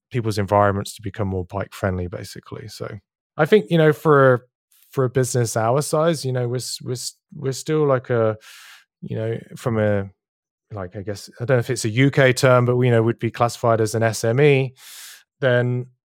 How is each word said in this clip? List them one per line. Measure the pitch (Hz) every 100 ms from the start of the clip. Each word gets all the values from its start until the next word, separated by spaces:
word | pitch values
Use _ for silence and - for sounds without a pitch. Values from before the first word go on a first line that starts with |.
| _
people's | 127 110 101
environments | 95 104 101 98 - -
to |
become | 101 - 98
more | 95 90
bike | 98 -
friendly, | - 101 92 90
basically. | - - - - - 107
So | - 117 101 _ _ _ -
I | 156
think, | 214 -
you | 165
know, | 156
for, | 147 160 139 135 123 _ _ _ _ _
for | - 127
a |
business | 131 127 123 113 117
our | 110 139
size, | 147 156 165 151
you | 131
know, | 127 120
we're | 127
s-, | - -
we're | 123
s-, | 127 - _ _
we're | - 135
still, | 127 - 156 143
like, | 127 -
a, | 120 110 107 - - - - _ -
you | - 113
know, | 113 113 - -
from | 127 110
a, | 107 101 98 _ _ _ _ _ -
like, | 104 90 107
I |
guess, | 95 101 - -
I | 120
don't | 127
know |
if | 117
it's | 120 113
a |
U | 113 139
K | 143 131
term, | 123 131 123 123
but | 123
we, | 127
you |
know, | 117
would | 113 -
be | 113
classified | - 120 - 120 113
as | 107 113
an |
S | 113 104
M | 117 123
E, | 147 135 131 _ - - - - _ -
then | 131 123 123 123 123 _